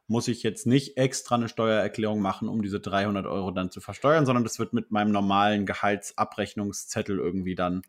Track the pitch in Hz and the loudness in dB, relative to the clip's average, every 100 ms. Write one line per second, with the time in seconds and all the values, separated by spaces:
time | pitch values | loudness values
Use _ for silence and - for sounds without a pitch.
0 | - 113 120 113 113 95 117 135 139 - | -2 0 0 -2 -4 -2 2 4 2 0
1 | 131 - - 120 113 - 113 107 101 110 | 0 0 -2 0 0 0 2 4 2 0
2 | 107 107 95 - 107 110 101 98 101 98 | 0 2 0 0 -4 -2 -2 -4 -2 0
3 | 104 101 95 92 95 92 92 - - 101 | 2 0 -2 -4 -2 -2 -4 -6 -12 -2
4 | 139 160 131 123 110 - 110 117 - 104 | 4 4 4 2 0 -2 -2 -2 0 0
5 | 104 104 98 98 104 104 98 98 104 101 | 2 2 2 4 4 2 0 -2 0 -2
6 | - - 107 - 98 - 101 95 - 110 | -4 -4 -4 -2 -6 -4 -6 -6 -8 -6
7 | 104 98 76 95 92 92 90 92 | -4 -2 -2 -2 -4 -2 -2 -2